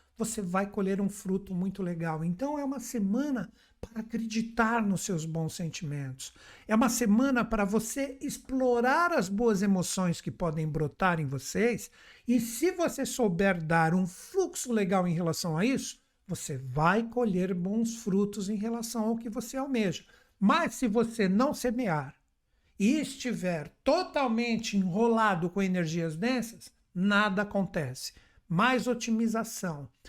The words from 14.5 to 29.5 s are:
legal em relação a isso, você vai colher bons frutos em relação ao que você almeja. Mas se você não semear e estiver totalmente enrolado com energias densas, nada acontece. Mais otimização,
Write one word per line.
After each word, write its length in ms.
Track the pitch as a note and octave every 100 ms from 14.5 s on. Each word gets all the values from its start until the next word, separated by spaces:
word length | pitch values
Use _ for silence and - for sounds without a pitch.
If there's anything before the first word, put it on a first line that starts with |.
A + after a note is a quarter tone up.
| - B3+
legal 340 | A3 F#3 F#3+ F3+
em 60 |
relação 460 | E3 E3+ - F3 D#3
a 60 |
isso, 360 | A#3 C4 - - _ _ -
você 300 | E3+ - C3+
vai 460 | C3 C#3 E3 G#3
colher 500 | A#3 B3 A3+ F3+ F#3
bons 440 | F#3 F3+ A3+ A#3 -
frutos 520 | G#3 F#3+ G3+ G#3 F#3+
em 80 | G#3+
relação 480 | A3+ A#3 A#3 A#3
ao 120 | G#3+ A3+
que 120 | A#3
você 280 | A#3+ - C4
almeja. 480 | C#4 B3 G3+ - - - _ -
Mas 360 | G3+ D#4+ E4+
se 140 | - B3
você 400 | A3+ A#3 A#3 F#3+
não 260 | G3 C#4+
semear 600 | - B3 A#3 A3+ D3+ C#3 - _ _ _ _ _ -
e 220 | G#3 D4+
estiver 680 | - - B3 E3+ F3+ D#3+ D3 _
totalmente 920 | C4 E4 F4+ D4 B3+ A3+ A#3+ A3+ - G3+
enrolado 720 | F#3 F#3+ A#3 A3+ G#3+ F3+ F3
com 140 | G3+
energias 520 | F#3+ F3+ D#3+ E3+ E3
densas, 560 | D#3 A#3 B3+ A3+ - - _ _
nada 480 | F3 G3+ G3+ G#3+ F#3+
acontece. 720 | G3+ G3+ F#3 F3 C3 C3 - - _ _ -
Mais 400 | E3+ A#3+ B3+ B3
otimização, 1040 | A#3 A#3 A3 A3+ A3+ A3+